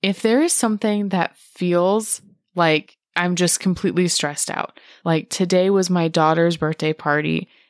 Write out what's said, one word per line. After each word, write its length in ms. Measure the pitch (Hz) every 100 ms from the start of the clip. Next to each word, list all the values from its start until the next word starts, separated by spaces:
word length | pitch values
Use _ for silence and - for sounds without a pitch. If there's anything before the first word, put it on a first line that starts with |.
If 200 | 196 196
there 200 | 220 240
is 120 | 330
something 560 | - 233 214 214 208 202
that 280 | 185 170 -
feels 840 | - - 180 175 180 208 214 - _ _ _ 175
like 420 | 165 156 - _ _ -
I'm 200 | 180 175
just 240 | 175 -
completely 480 | 190 175 190 - 180
stressed 420 | - 147 147 -
out, 300 | - - - - -
like 260 | 170 160 -
today 400 | - 180 185 185
was 200 | 196 185
my 180 | 180 165
daughter's 500 | 165 156 160 170 165
birthday 360 | 156 160 156
party 560 | 156 151 147 156 160 - _ _